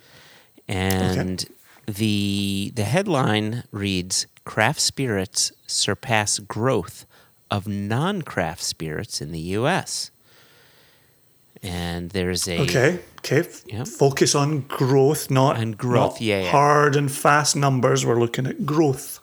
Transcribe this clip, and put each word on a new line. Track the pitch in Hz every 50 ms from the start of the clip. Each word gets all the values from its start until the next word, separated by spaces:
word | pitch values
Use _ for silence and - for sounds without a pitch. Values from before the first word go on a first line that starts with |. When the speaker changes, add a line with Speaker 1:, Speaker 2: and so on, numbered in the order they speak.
| _ _ - - - - - - _ _ _ - _ -
Speaker 1:
And | 101 92 95 95 95 95 95 92 92 92 90 92 92 87 -
Speaker 2:
Okay. | - - _ _ _ _ - _
Speaker 1:
the, | - 101 95 113 107 104 101 101 101 98 101 101 98 98 98 101 - -
the | - 101
headline | 101 123 185 202 208 160 131 131 113 107 107 107 107 113 120 - -
reads, | - 104 101 101 95 92 87 92 - - - - _ - _
"Craft | - - - 107 120 156 -
spirits | - - - - 135 123 104 98 92 - - - - - - _ _ -
surpass | - - - - 98 - - - 113 107 104 - - -
growth | 101 - - 104 113 131 131 104 85 - - - - _ _ _ _ _ _ _ _ _
of | - 107 95 110
non-craft | 101 101 101 101 110 123 156 190 214 190 151 - - 98 87 80 82 - -
spirits | - - - 80 78 78 82 - - - -
in | 76 76 82
the | 80
U | 80 87 95 107 120 151
S." | 190 156 - - - - - - - _ _ _ _ _ _ _ _ _ _ _ _ _ _ _ _ _ _ _ _ _ _ _ _ _ _ _ _ -
And | - 92 87 87 87 87 85 87 87 85
there's | 90 95 90 90 90 85 - 95
a | 87 85 -
Speaker 2:
Okay, | - 87 131 123 151 180 175 - - _ -
okay. | - - 127 151
F- | 175 - - - -
Speaker 1:
Yep. | - - 104 131 -
Speaker 2:
focus | - - 143 139 135 - 165 139 -
on | 147 143 147 156 143 131 -
growth, | - - 143 127 139 135 131 139 120 120 - -
not, | 135 131 131 139 -
Speaker 1:
On | 117 113 113
growth, | 107 - 123 123 123 113 104 - -
Speaker 2:
not | -
Speaker 1:
yeah, | 117 107 101 98
yeah. | 92 90
Speaker 2:
hard | - 139 143 147 147 147 147 147 135 147
and | 143 135
fast | 139 - - 151 147 151 147 - -
numbers. | 147 143 139 135 127 117 131 135 135 135
We're | 135 117 120
looking | 117 120 - - 131 131
at | - - 202
growth. | 139 147 156 165 143 135 - - - - -